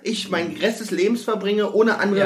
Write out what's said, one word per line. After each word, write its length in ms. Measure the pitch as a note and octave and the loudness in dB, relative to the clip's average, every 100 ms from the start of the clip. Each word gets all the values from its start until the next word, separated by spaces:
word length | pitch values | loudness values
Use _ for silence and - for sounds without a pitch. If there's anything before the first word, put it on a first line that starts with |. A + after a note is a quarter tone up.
ich 280 | - A3 - | -6 -6 -4
meinen 260 | F3 E3+ D3+ | -4 -4 -2
Rest 240 | G3+ A3+ | -2 -2
des 100 | G#3 | -4
Lebens 340 | E3+ G3+ A#3 | 0 2 0
verbringe, 480 | - G#3 G3 G#3 G#3 | -2 -2 0 0 2
ohne 260 | G#3 A3+ - | 4 4 2
andere 220 | G3+ G3 | 2 2